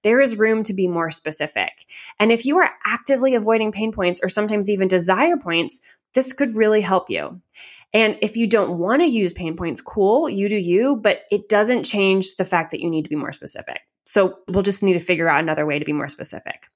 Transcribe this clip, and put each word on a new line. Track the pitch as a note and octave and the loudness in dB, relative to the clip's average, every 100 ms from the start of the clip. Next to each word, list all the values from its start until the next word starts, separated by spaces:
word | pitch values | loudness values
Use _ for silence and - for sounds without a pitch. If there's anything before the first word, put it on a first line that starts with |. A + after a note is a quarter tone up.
there | G#3 A#3+ | 4 4
is | C4+ G#3+ | 2 2
room | G#3+ A3 | 2 2
to | G#3+ | -2
be | F#3+ F#3 | -2 -2
more | E3+ E3 | 0 -4
specific. | D3+ D#3+ D3+ D3+ - F#2 - _ - - - | -6 -8 -6 -4 -4 -6 -8 _ -20 -20 0
And | G#3+ | 2
if | A#3 B3 | 2 2
you | E4 | 2
are | D#4+ - - | 2 -2 -6
actively | A3+ - C4+ C4 | -4 0 2 2
avoiding | A#3+ G#3+ A3+ G#3+ | 2 2 2 0
pain | G3+ A3 | -2 -6
points | G#3 F3+ F3+ | 0 -2 0
or | F#3+ | -2
sometimes | G#3 G#3 G#3 G3 | -2 0 0 0
even | G3 F#3+ | 0 2
desire | F#3 F3 F#3+ D#4+ E4+ | 2 2 2 2 0
points, | F3+ E3+ E3+ - _ _ _ | 0 -2 -2 -8 _ _ _
this | B3+ C4 | -2 -2
could | - C#4 A3 | -2 -2 2
really | G#3+ G#3+ | 4 4
help | F#3 F#3+ - | 2 0 0
you. | F2+ D2 F3+ _ - - - _ | -6 -6 -12 _ -20 -20 -20 _
And | G#3+ A3 - | 2 2 0
if | G#3 A3 | -4 -2
you | A3+ | 2
don't | A3 F3+ F3 | 2 2 -2
wanna | F3+ C4+ E4+ | 0 2 2
use | A3+ F#3 | 2 -2
pain | - E3+ E3 | -4 -8 -6
points, | E3+ - | -6 -8
cool, | - G#3+ G3 B3 D#4 | -8 0 4 4 2
you | G3+ G3+ | -2 -2
do | G#3+ | -2
you, | F3 F#3 B3+ B3+ | 2 2 2 2
but | G#3 - - | 0 -2 -2
it | G3+ G#3 | -4 2
doesn't | G#3 G#3+ B3 | 2 2 0
change | C#3 G#3 G3 F#3+ F#3 - | 0 2 4 2 0 -4
the | F3+ | -2
fact | F3 D#3+ | -2 -2
that | D#3 | -6
you | E3+ | -4
need | D#3+ | -4
to | D3+ | -4
be | D3+ | -6
more | B2+ | -6
specific. | - - - - - _ _ - | -10 -10 -10 -12 -14 _ _ -2
So | G#3+ F#3 - - | 2 2 -2 -4
we'll | F#3+ | 0
just | G3+ G3 | 0 2
need | G3 | 2
to | F3 | 2
figure | E3+ E3+ E3 | -2 -2 2
out | D3 | 2
another | E3 D#3 D3+ | 0 -2 -2
way | D3 | -4
to | D3 | -4
be | |
more | D3 C#3 | -4 -4
specific. | - - - - - _ | -8 -10 -12 -14 -16 _